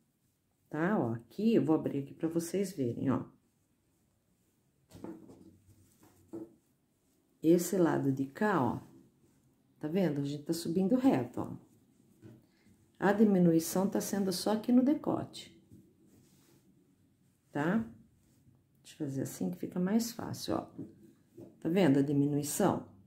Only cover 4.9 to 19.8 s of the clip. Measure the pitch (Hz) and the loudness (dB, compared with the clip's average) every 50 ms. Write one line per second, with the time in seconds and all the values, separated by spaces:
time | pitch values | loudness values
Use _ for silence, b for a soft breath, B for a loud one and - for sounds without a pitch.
4.9 | - - - - - - - - - - - - - _ _ _ - _ _ _ | -20 -16 -14 -14 -14 -14 -18 -20 -20 -20 -20 -20 -20 _ _ _ -20 _ _ _
5.9 | _ _ _ - _ _ _ _ - 110 107 - _ _ _ _ _ _ _ _ | _ _ _ -20 _ _ _ _ -14 -14 -14 -16 _ _ _ _ _ _ _ _
6.9 | _ _ _ _ _ _ _ _ _ _ - 160 170 180 175 - 208 185 170 151 | _ _ _ _ _ _ _ _ _ _ 4 4 4 4 2 0 0 2 2 2
7.9 | 143 135 135 139 135 135 135 135 - - 214 214 196 156 127 110 - - - - | 2 2 0 0 0 -2 -4 -6 -4 -2 0 2 2 2 2 0 -2 -4 -8 -14
8.9 | - - - _ _ _ _ _ _ _ _ _ _ _ _ _ _ _ - 151 | -20 -20 -20 _ _ _ _ _ _ _ _ _ _ _ _ _ _ _ -8 -4
9.9 | 165 202 185 156 139 143 143 143 147 143 - - 165 - - 170 165 190 190 190 | -2 0 0 0 0 -2 -4 -4 -6 -6 -4 -6 -6 -4 -4 -2 0 0 2 2
10.9 | 254 247 254 269 185 127 120 - - - - - - - - _ _ _ _ _ | 2 4 4 4 2 2 0 -4 -6 -8 -8 -8 -10 -14 -16 _ _ _ _ _
11.9 | _ _ _ _ _ _ - - - - _ _ b b b b b b _ _ | _ _ _ _ _ _ -20 -20 -20 -20 _ _ b b b b b b _ _
12.9 | _ - - 190 208 202 226 202 196 180 175 170 165 165 160 - - 185 190 - | _ 0 0 2 4 6 4 6 6 6 6 6 4 4 2 0 -2 0 0 0
13.9 | - 208 180 - 214 196 202 190 180 - - 202 214 220 - - 247 247 254 277 | -2 -4 -4 -4 -2 -2 -2 -2 -2 -2 -2 -2 -2 -2 0 2 4 4 4 4
14.9 | 302 294 - - - - - - - - - - - - _ _ - - - _ | 2 0 -2 -4 -4 -4 -4 -8 -12 -18 -20 -20 -20 -20 _ _ -20 -20 -20 _
15.9 | _ _ _ _ _ - _ _ _ _ _ _ _ _ _ _ _ _ _ _ | _ _ _ _ _ -20 _ _ _ _ _ _ _ _ _ _ _ _ _ _
16.9 | _ _ _ _ _ _ _ _ _ _ _ _ - 151 143 165 196 226 226 - | _ _ _ _ _ _ _ _ _ _ _ _ -4 -2 0 0 0 0 -2 -4
17.9 | - - - _ _ _ _ _ _ _ _ _ _ _ _ _ _ _ - - | -12 -20 -20 _ _ _ _ _ _ _ _ _ _ _ _ _ _ _ -20 -18
18.9 | - - 156 139 135 135 139 135 - - 190 180 180 - - - - 185 | -12 -8 -8 -6 -6 -6 -6 -6 -6 -6 -6 -6 -6 -6 -10 -8 -4 -2